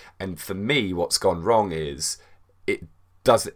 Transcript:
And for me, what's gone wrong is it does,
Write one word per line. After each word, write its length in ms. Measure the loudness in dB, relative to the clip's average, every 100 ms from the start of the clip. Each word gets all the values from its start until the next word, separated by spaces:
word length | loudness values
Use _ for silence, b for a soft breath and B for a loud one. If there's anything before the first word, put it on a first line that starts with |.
| B B
And 200 | -8 -8
for 140 | -8
me, 400 | -6 0 0 0
what's 240 | -2 -2 2
gone 240 | 2 0
wrong 280 | 2 2 2
is 460 | -2 -6 -6 -6 -8 b b _ _ -6
it 200 | -6 -6 _ _ _
does, 260 | 4 4 2